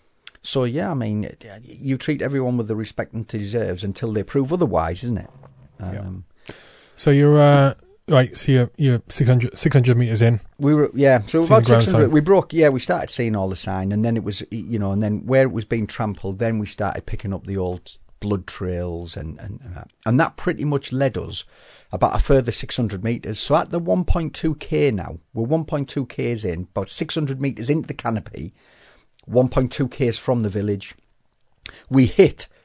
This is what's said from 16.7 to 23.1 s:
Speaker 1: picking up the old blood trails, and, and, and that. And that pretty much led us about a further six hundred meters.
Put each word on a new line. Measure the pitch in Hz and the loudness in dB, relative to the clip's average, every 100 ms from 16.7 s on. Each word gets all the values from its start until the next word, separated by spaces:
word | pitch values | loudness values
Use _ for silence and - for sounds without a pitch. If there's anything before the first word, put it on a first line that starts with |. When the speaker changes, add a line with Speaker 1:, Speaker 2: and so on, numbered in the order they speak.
| - 101 - - | -4 -6 -6 -6
Speaker 1:
picking | 113 101 | -8 -6
up | 95 - | -8 -6
the | 98 | -4
old | 90 90 - - - - | -4 -6 -12 -20 -20 -10
blood | 104 101 87 | -4 -4 -4
trails, | - 92 87 90 85 85 - | -10 -6 -6 -6 -8 -10 -10
and, | 80 - | -12 -12
and, | 98 110 | -14 -14
and | - 90 | -14 -16
that. | - _ - | -18 _ 0
And | 120 | 2
that | 156 - | 0 -2
pretty | - - | -6 -4
much | 151 143 - | -2 -4 -4
led | 127 139 98 | -2 -2 -2
us | - 90 - _ _ - _ | -8 -12 -14 _ _ -20 _
about | 92 120 - | -2 0 2
a | |
further | - 139 120 | 4 4 2
six | - - - | -4 -6 -4
hundred | 117 98 | -4 -4
meters. | 110 | -4